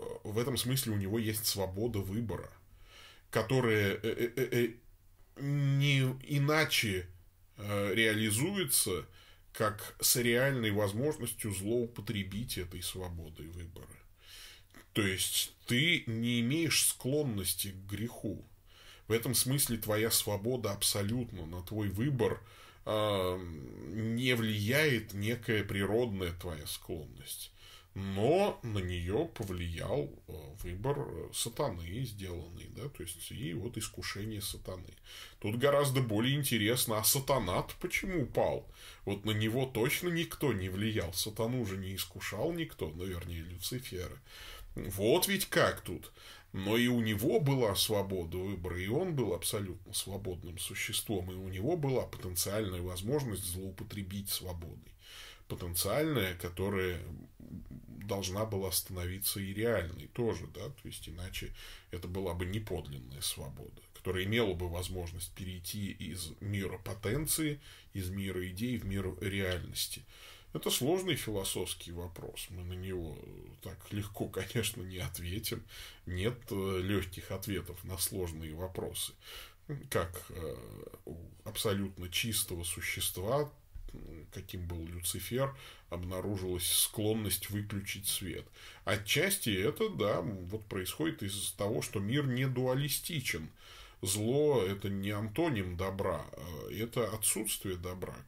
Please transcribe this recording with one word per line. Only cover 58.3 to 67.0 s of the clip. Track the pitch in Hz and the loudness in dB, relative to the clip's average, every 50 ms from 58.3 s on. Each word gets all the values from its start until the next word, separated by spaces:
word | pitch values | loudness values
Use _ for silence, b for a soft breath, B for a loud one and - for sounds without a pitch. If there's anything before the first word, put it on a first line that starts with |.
| 92 101 110 | 4 4 4
была | 107 104 95 95 92 87 | 6 6 4 4 6 4
становиться | - - - 95 90 87 90 92 98 - - - 104 | 4 2 2 -2 0 0 0 0 0 2 2 2 2
и | 98 95 95 | 2 0 2
реальной | 104 110 120 113 95 87 82 80 - 71 - | 2 4 6 6 6 4 2 -2 -6 -10 -8
тоже, | - - 117 110 92 82 78 73 - | -2 2 4 4 4 2 -2 -8 -8
да, | 87 101 135 | -8 -8 -8
то | - - - - | -10 -10 -10 -10
есть | - - - - | -10 -10 -10 -10
иначе | 82 85 90 95 - - - - B B B B B B B B | -8 -6 -6 -6 -4 -4 -4 -6 B B B B B B B B
это | - 90 90 90 | -8 -6 -6 -4
была | 90 95 95 90 85 | -2 0 0 0 0
бы | 85 92 | 0 0
неподлинная | 90 95 107 110 104 92 82 78 71 69 67 62 62 67 69 | 0 0 -2 -2 -2 -2 -4 -4 -4 -8 -10 -10 -10 -10 -6
свобода, | - - - 85 78 69 67 65 64 - - - - - - | -4 -4 -4 -4 -6 -8 -8 -10 -12 -12 -14 -16 -20 -20 -18
которая | - - 92 92 92 92 | -8 -4 -2 0 0 2
имела | 98 110 120 113 98 87 | 2 4 4 4 4 2
бы | 85 90 87 | 0 -2 -2
возможность | 85 90 90 - 92 92 87 85 85 87 - - - | -2 -4 -4 -4 -4 -4 -6 -6 -6 -8 -10 -10 -8
перейти | - 95 90 92 90 87 - - 104 101 95 | -8 -8 -8 -8 -8 -8 -6 -6 -4 -4 -4
из | - - - 85 92 90 87 82 - - | -4 -6 -8 -8 -6 -8 -8 -8 -8 -8
мира | - 101 101 98 98 - - - | -4 -2 -2 0 0 -2 -4 -6
потенции, | - 98 101 - | -6 -6 -8 -4